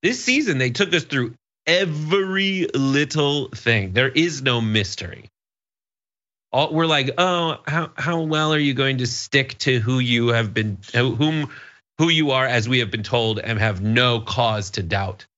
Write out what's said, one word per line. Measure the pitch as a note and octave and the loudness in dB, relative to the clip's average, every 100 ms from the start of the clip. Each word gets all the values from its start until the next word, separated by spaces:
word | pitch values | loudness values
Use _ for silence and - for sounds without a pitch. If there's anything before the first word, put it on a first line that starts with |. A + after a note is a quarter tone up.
This | F3+ B3 | -2 -2
season, | - C4 C4+ C3+ | 0 0 2 0
they | B2+ | 0
took | B2 G3 | 0 0
us | E3 | 0
through | C3+ C#3+ A#2 - _ _ - | 0 -2 -2 -6 _ _ 0
every | F3 F#3+ D3+ D3+ G3 F#3+ F#3+ G3 F#3+ E3+ | 0 0 -2 0 0 0 0 0 0 -2
little | C#3 C3+ C#3 D3 D#3 C#3+ D3 C3 | 0 2 2 0 0 0 0 -4
thing. | - A#2+ A2+ G2 | -4 0 0 2
There | G2 C3 | 0 2
is | D3+ E3+ C#3+ | 2 0 0
no | C3 A#2+ | 0 2
mystery. | A2 G#2+ G2+ - E2+ A#1+ - _ _ _ _ _ _ _ _ _ _ _ _ | 2 0 -2 -6 -12 -14 -20 _ _ _ _ _ _ _ _ _ _ _ _
All, | B2+ D3+ | 0 0
we're | D#3 E3 | 2 2
like, | D3 C3+ C#3 | 2 0 0
"Oh, | F#3 F3 E3 - - | 0 2 -2 -4 -4
how, | D#3+ D#3 - | -4 -4 -6
how | D#3+ E3 | -4 -2
well | D#3+ D#3 D#3 | 0 0 2
are | D3+ | 2
you | C#3+ C3 | 2 0
going | C3+ C3 | 0 0
to | B2 | -2
stick | - - C#3 C3 - | -4 0 0 0 -2
to | - B2+ | 0 2
who | A2 C3 | 2 0
you | B2 A#2+ A#2 | 2 2 2
have | A#2 A2+ | 2 0
been, | A2+ G#2+ G2 - | -2 -4 -6 -4
who, | A#2+ B2+ A#2 | 0 0 2
whom, | D3+ D#3+ C#3 - - - _ - | 0 0 -4 -10 -20 -20 _ 0
who | E3 | 2
you | D#3+ D3 | 4 2
are, | C3 C3 | 2 2
as | A#2+ A2 | 0 2
we | B2+ | 0
have | A2 | 0
been | A2+ | -4
told, | G#2 B2 A2+ G#2 | -2 0 0 -2
and | - A2 | -2 0
have | A2 F#2 | 0 0
no | G#2+ A2+ B2 A#2+ | 0 2 4 0
cause | A#2 - A#2 G#2+ F#2+ | -2 0 0 0 -4
to | - | -6
doubt?" | F2 G2 G2 - - | -4 -2 -4 -8 -18